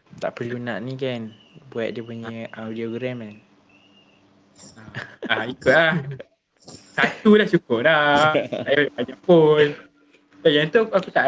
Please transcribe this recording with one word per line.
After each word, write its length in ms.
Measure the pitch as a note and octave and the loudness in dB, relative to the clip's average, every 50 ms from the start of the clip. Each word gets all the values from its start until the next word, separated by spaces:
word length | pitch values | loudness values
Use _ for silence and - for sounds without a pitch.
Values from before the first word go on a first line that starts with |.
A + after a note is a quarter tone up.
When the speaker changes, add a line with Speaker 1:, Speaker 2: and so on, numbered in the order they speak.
| _ _ - | _ _ -16
Speaker 1:
Tak 200 | - - - - | -10 -10 -10 -8
perlu 220 | - A#2+ A#2+ B2 A#2+ | -8 -10 -10 -8 -8
nak 220 | A#2+ A#2+ A2 F#2 | -8 -8 -8 -8
ni 120 | A2+ C3 C3 | -10 -10 -10
kan, 360 | C3 C3+ C3 B2 A#2 A2+ G#2+ G#2+ _ _ _ _ - - - | -8 -8 -8 -6 -8 -10 -12 -16 _ _ _ _ -20 -20 -14
buat 200 | - A#2+ A2+ - | -10 -8 -6 -6
dia 120 | G#2+ A#2+ A2+ | -8 -10 -12
punya 460 | A#2 A#2 A#2 A2+ A2+ A2+ A2+ A2+ - - | -12 -14 -14 -12 -12 -12 -12 -14 -14 -14
audiogram 680 | A2 A2+ A2 A2 A2+ A#2 A2+ A2+ A#2+ B2+ B2+ B2 A#2+ A2+ | -14 -12 -12 -10 -8 -8 -8 -8 -8 -8 -8 -8 -10 -12
kan. 140 | G#2+ G#2 G#2+ _ _ _ _ _ _ _ _ _ _ _ _ _ _ _ _ _ _ _ _ _ _ _ - - - - | -16 -18 -20 _ _ _ _ _ _ _ _ _ _ _ _ _ _ _ _ _ _ _ _ _ _ _ -20 -20 -20 -20
Speaker 2:
Ah, 180 | A2+ A2 G#2 - - - - - - - A2+ | -20 -20 -18 -16 -14 -14 -14 -16 -16 -6 -4
ah, 140 | A2+ A2 A2 | -4 -4 -4
ikut 220 | A#2+ C3 - - B2+ | -8 -10 -4 0 2
lah. 240 | C3 D#3+ E3+ D#3+ D#3+ E3 C#3 C#3 C#3 B2+ - - _ _ _ _ _ _ _ - - - - - - | 4 4 4 2 2 -2 -4 -8 -12 -14 -16 -20 _ _ _ _ _ _ _ -18 -16 -16 -16 -10 -4
Satu 380 | - C#3 D3+ - - - G#3 G#3 | -2 -2 -2 -2 0 4 6 6
dah 120 | G#3+ G3+ | 6 6
cukup 340 | - - E3+ - _ A#2+ A2+ B2 | 4 0 -2 0 _ -2 0 2
dah. 520 | D#3 D#3+ D3+ D3 D3 C#3+ C#3+ D3+ D#3 D#3 | 2 4 4 4 4 4 4 4 4 2
Tak 300 | C#3+ - - - - - | 0 -2 -2 -6 -8 -2
payah 220 | - C#3 D3 D3 C#3 | 0 0 2 2 0
banyak 280 | - - B2 - - - - | -2 -6 -8 -8 -8 -8 2
pun. 420 | - F3 E3 D#3 D3+ D3+ D3+ D3+ D3 D3 - - - _ _ _ _ _ _ _ _ _ - | 4 6 6 8 6 6 4 4 2 0 -6 -14 -20 _ _ _ _ _ _ _ _ _ 0
Tak, 100 | - E3 | 0 2
yang 160 | D3 D3 D3+ E3 | 4 4 0 2
tu 120 | F#3 A#3 | 2 0
aku, 120 | A3 G#3+ - | 0 2 0
aku 140 | F#3+ F3+ - | -2 -2 0
tak 140 | - D#3 C3 | -2 0 0